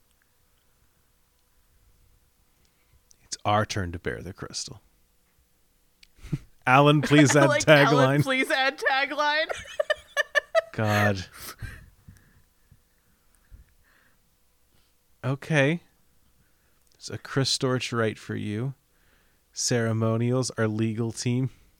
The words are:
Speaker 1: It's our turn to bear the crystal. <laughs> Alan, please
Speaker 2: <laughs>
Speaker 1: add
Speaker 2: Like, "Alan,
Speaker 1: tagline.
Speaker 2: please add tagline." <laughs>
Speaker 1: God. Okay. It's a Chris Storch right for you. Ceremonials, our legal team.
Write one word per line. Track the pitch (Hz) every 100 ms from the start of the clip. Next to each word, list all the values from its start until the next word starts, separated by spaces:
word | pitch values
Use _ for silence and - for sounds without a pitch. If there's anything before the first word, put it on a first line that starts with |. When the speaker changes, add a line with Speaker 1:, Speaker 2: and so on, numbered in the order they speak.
| _ _ _ _ _ _ _ _ _ _ _ _ _ _ _ _ _ _ _ _ _ _ _ _ _ _ _ _ _ _ _ _
Speaker 1:
It's | - - -
our | 104 104
turn | 107 90
to | 85
bear | - 57
the | 85
crystal. | - - - - 120 _ _ _ _ _ _ _ _ _ _ _ _ _ _ -
<laughs> | - - _ -
Alan, | 131 143 151
please | 131 147 139 143
Speaker 2:
<laughs> |
Speaker 1:
add | 139
Speaker 2:
Like, | 139 -
"Alan, | 151 143 143 131 143
Speaker 1:
tagline. |
Speaker 2:
please | 262 262 269
add | 277 269 277
tagline." | 302 269 277 285 294 302 330 - - - - 605 -
<laughs> | - 587 587 - 659 -
Speaker 1:
God. | - 107 104 104 95 90 - - - - - - _ - - _ _ _ _ _ _ _ _ _ _ _ _ _ - - _ _ _ _ _ _ _ _ _ _ _ _ _ _ _
Okay. | 123 139 - 156 139 170 - _ _ _ _ _ _ _ _ _ _ _
It's | -
a | 113
Chris | - - 131 -
Storch | 131 127 - 117
right | 110 -
for | - 107
you. | 104 104 131 - _ _ _ _ _ _ _
Ceremonials, | - - 123 113 113 113 113 120 127 123 -
our | 110
legal | 107 113 110 117
team. | - 123 120 131 - _ _